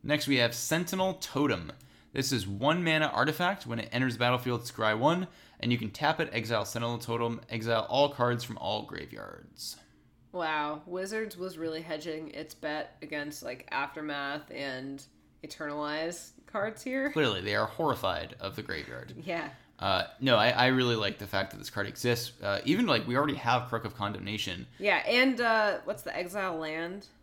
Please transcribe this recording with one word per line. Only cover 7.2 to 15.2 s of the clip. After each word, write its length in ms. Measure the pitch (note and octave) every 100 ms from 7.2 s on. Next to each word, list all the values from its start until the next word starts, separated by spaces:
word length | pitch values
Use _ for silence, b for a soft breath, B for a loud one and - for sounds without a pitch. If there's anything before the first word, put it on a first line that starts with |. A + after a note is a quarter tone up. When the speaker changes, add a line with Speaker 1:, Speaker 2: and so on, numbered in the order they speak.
| A#2 A#2 -
Speaker 1:
exile 360 | A#2 A2+ A2+ -
all 200 | C3 C#3+
cards 340 | C#3+ A#2+ A#2+
from 140 | - A2
all 260 | F2 G#2+
graveyards. 920 | G2+ E2+ - G#1 G1+ G1+ - - - - b b b _ _
Speaker 2:
Wow. 500 | F3+ D#3+ D#3 D3 D#3 F3+
Wizards 520 | F3+ F#3+ A3 G#3+ F3
was 200 | F#3 D#3+
really 240 | E3 D#3+
hedging 480 | E3 D#3 D#3+ D#3 D#3
its 220 | - D3+
bet 440 | - D#3+ D3+ D3 -
against, 420 | D3 D3 D3 D3
like, 240 | - B2+ -
Aftermath 760 | A#2+ C#3+ - D3+ C#3+ C#3 D3 D3
and 520 | B2 C#3 C3 C3+ C#3 - b